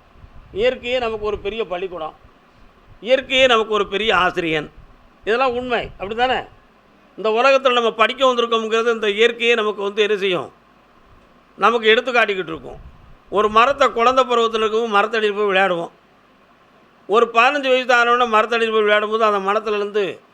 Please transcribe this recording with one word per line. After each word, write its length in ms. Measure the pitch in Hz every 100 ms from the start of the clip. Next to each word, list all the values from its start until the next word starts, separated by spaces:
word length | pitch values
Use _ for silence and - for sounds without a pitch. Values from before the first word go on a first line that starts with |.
| - - - - -
இயற்கையே 440 | 180 240 254 240 254
நமக்கு 260 | 233 220 208
ஒரு 140 | 208
பெரிய 220 | 202 220 208
பள்ளிக்கூடம், 500 | 180 185 175 156 - - _ _ _ - _ - -
இயற்கையே 440 | 196 262 254 262 262
நமக்கு 300 | 233 220 214
ஒரு 100 | 196
பெரிய 240 | 196 220 185
ஆசிரியன், 540 | 180 180 170 156 - - - - _ _
இதெல்லாம் 320 | - 226 262 240
உண்மை, 240 | 254 233 135 -
அப்படி 200 | 185 220
தானே? 240 | 254 220 113 - _ _ _ _ _ -
இந்த 120 | 202
உலகத்துல 480 | 220 262 269 262 247
நம்ம 120 | 233
படிக்க 300 | 226 220 247
வந்திருக்கோம்ங்கிறது 640 | 262 247 233 226 220 226 233
இந்த 160 | 226 208
இயற்கையே 440 | 202 233 233 226 233
நமக்கு 260 | 214 208
வந்து 180 | 202 208
என்ன 140 | 208 208
செய்யும்? 300 | 196 175 113 - _ _ _ _ _ - _ _ _ -
நமக்கு 300 | 196 233 220
எடுத்து 240 | 226 254
காட்டிக்கிட்டு 420 | 240 214 190 160
இருக்கும். 260 | 160 139 - - - - - _
ஒரு 160 | 185 208
மரத்தை 380 | 214 247 277 262
குழந்தை 320 | 214 240 262
பருவத்துல 400 | 247 240 226 226
இருக்கவும் 320 | 214 220 233 202
மரத்தடியில் 400 | 214 226 214 202
போய் 120 | 208
விளையாடுவோம். 420 | 185 196 175 175 - _ _ _ _ _ _ _ _ _ _ -
ஒரு 160 | 208 233
பதினஞ்சு 360 | 233 247 285 262
வயசு 220 | 254 247 240
ஆனவுடனே 320 | 240 240 247
மரத்தடியில் 440 | 220 214 233 226 220
போய் 100 | 208
விளையாடும்போது 420 | 208 214 220 220
அந்த 140 | 202
மரத்துலேருந்து 640 | 190 208 214 208 208 208 190 110 -